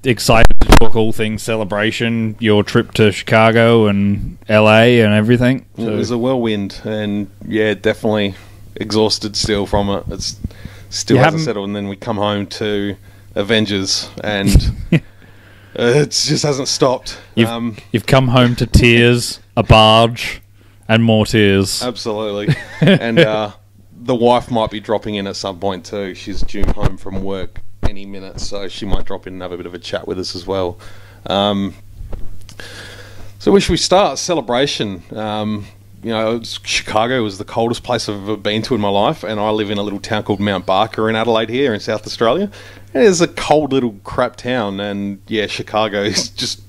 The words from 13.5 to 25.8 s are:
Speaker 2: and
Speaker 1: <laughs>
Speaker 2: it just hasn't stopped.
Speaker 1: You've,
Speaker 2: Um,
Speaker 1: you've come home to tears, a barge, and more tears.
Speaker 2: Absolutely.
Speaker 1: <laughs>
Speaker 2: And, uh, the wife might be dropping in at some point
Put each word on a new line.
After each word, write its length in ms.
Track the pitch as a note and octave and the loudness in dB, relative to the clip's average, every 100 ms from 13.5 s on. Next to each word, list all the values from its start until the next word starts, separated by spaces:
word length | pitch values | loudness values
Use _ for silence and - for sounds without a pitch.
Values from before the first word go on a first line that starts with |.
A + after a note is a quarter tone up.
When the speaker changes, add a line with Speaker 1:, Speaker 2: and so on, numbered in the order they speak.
| A2 G#2 G2+ F#2+ - - - | 0 0 -2 -2 -6 -8 -10
Speaker 2:
and 260 | G#2+ G#2 G2+ G2 - - - | -6 -2 2 2 2 -6 -2
Speaker 1:
<laughs> 120 | E3 - - - - - - - | -2 -2 -20 -20 -20 -20 -20 -16
Speaker 2:
it 360 | - A#2+ C3+ C#3+ | -2 2 2 0
just 320 | - C3+ C#3+ | -2 -2 -2
hasn't 260 | D3+ C3+ C3 | -2 -2 -4
stopped. 500 | - C#3 B2+ - - - | 0 0 0 -6 -16 -8
Speaker 1:
You've, 140 | - A#2 | 0 0
Speaker 2:
Um, 280 | A#2 A#2 G#2 - | 0 -8 -10 -6
Speaker 1:
you've 140 | A#2 - | -6 0
come 220 | C3+ C3 | 0 2
home 280 | B2+ B2 A#2+ | 4 2 0
to 100 | B2 | 2
tears, 760 | - A#2+ A#2 A#2+ A#2+ - - - - | 4 4 6 4 2 -2 -12 -6 -4
a 60 | |
barge, 800 | A2 A2 A2 A2 A#2 A#2 - - - - - - - | 2 6 6 6 4 0 -10 -12 -18 -20 -20 -20 -2
and 160 | A2+ | 2
more 220 | A2+ A2 | 4 2
tears. 580 | G#2+ A#2 G#2 G2 G2 - | 2 2 4 2 0 -2
Speaker 2:
Absolutely. 720 | B2 A2+ A#2+ G#2+ A2 G2+ G#2 C#3+ - | -6 -6 -8 -6 -6 -6 -2 -4 -6
Speaker 1:
<laughs> 120 | - | -2
Speaker 2:
And, 360 | D#3+ F#3+ A#2 A2+ | 2 2 2 2
uh, 340 | A2 G#2+ G#2+ - _ _ - - | 2 0 -6 -10 _ _ -20 -16
the 120 | A#2+ | -4
wife 360 | B2 A#2+ A#2+ A#2 | 0 4 2 0
might 200 | A#2 A2 | -2 -2
be 100 | G#2+ | -6
dropping 360 | G#2 G#2 A2 G#2 | -4 -4 -4 -6
in 100 | G2 | -6
at 100 | G#2 | -6
some 240 | G2+ F2+ | -10 -6
point 240 | G2 F#2 | -6 -6